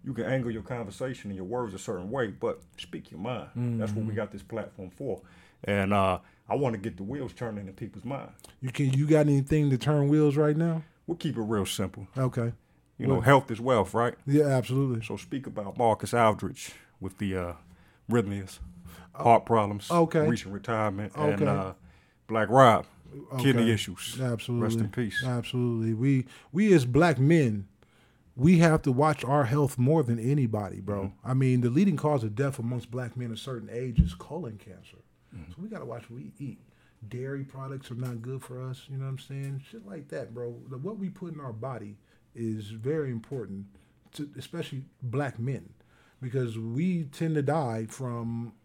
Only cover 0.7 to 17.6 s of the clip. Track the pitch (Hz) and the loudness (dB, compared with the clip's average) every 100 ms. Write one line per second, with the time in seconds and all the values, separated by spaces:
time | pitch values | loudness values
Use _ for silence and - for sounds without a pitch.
0.7 | 120 101 98 131 123 104 95 92 123 117 | -10 -10 -8 -8 -8 -10 -8 -6 -4 -4
1.7 | 95 - 92 92 135 113 67 113 82 - | -8 -8 -6 -4 -2 -4 -2 -6 -6 -12
2.7 | - - 80 - 78 110 120 73 120 120 | -18 -12 -12 -12 -10 -8 -8 -8 -6 -4
3.7 | 117 107 104 110 107 104 101 - 110 98 | -2 -2 -4 -4 -4 -6 -10 -10 -10 -10
4.7 | - 92 - 139 92 - - _ _ - | -14 -16 -10 -6 -6 -10 -20 _ _ -2
5.7 | 101 98 101 95 90 - _ - 117 135 | 0 2 4 2 0 -6 _ -4 -2 0
6.7 | 110 107 87 98 143 123 - 117 104 98 | -2 -8 -10 -10 -8 -10 -8 -8 -8 -12
7.7 | 95 107 98 117 135 - - - - 131 | -12 -14 -12 -10 -10 -10 -18 -20 -10 -8
8.7 | - 135 135 147 151 147 139 135 156 143 | -2 0 2 4 6 6 2 2 2 2
9.7 | 127 147 151 143 151 151 139 151 151 165 | 2 2 2 4 4 4 4 2 2 0
10.7 | 160 151 _ - 175 160 113 107 110 95 | -2 -6 _ -8 -6 -4 -4 0 0 0
11.7 | - 92 - 101 131 131 123 117 113 _ | -2 -4 -6 -10 -2 -2 0 -4 -6 _
12.7 | _ _ - 123 131 113 139 - 110 123 | _ _ -4 0 4 6 6 4 -4 2
13.7 | 120 90 110 120 - 139 147 147 131 117 | 4 4 2 0 -2 2 4 4 2 2
14.7 | 131 139 117 110 101 - 139 - - 98 | 0 0 -2 -6 -10 -8 -8 -6 -8 -8
15.7 | - 117 107 104 120 113 95 92 69 - | 0 2 2 0 4 4 4 -4 -8 -14
16.7 | - _ _ 92 - 101 92 87 82 | -18 _ _ -12 -6 -4 -4 -6 -10